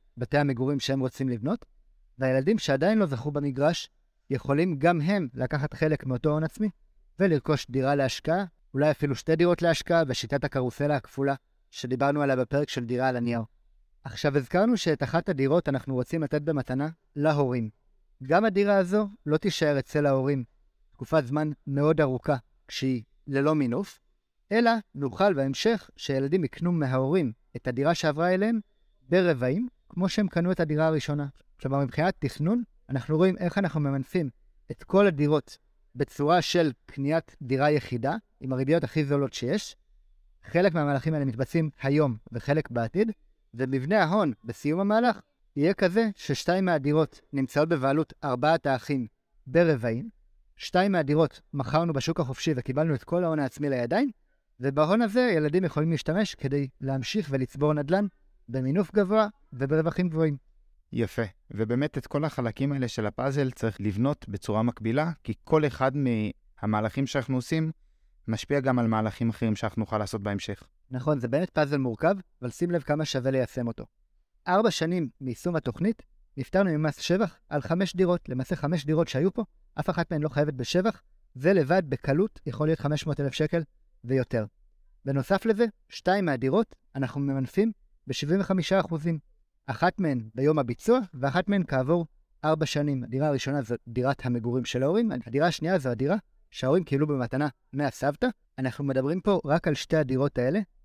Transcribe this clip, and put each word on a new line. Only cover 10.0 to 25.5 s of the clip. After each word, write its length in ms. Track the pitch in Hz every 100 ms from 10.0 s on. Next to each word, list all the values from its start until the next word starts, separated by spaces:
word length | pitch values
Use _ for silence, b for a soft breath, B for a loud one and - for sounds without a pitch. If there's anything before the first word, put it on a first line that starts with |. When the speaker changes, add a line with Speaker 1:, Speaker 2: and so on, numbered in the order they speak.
| 143
Speaker 1:
בשיטת 380 | 120 110 139
הקרוסלה 520 | 135 135 123 - 147 143
הכפולה 400 | - - 139 135 _ _ _
שדיברנו 500 | - 123 127 139 147
עליה 140 | 139 127
בפרק 340 | 123 143 147
של 160 | 135 117
דירה 220 | 123 131
על 80 | 123
הנייר. 260 | 120 117 110 _ _ _ _ _
עכשיו, 340 | 127 - 147 139
הזכרנו 400 | 123 180 220 233
שאת 260 | 170 143
אחת 260 | 135 165 -
הדירות 400 | 143 135 170 147
אנחנו 240 | 135 -
רוצים 300 | 127 123 165
לתת 180 | 143 151
במתנה 480 | 147 147 - 131 151 - _ 147
להורים. 540 | 151 147 131 123 107 - _ _ _ _
גם 220 | 131 170 220
הדירה 320 | 196 202 196
הזו 320 | 180 208 202 - 147
לא 120 | 151
תישאר 420 | 196 - 151 139
אצל 260 | - 151 143
ההורים 380 | 135 135 135 117 _ _ _ _
תקופת 340 | - 123 160 123
זמן 260 | 147 156 143 -
מאוד 340 | 139 147 156
ארוכה 340 | 139 127 - 131 - _ -
כשהיא 360 | - 131 123 - _ -
ללא 280 | 135 147 156
מינוף, 440 | 127 135 202 - _ _ _ _ _
אלא 200 | 220 233 226 - 143
נוכל 380 | 139 - 202
בהמשך 560 | 147 135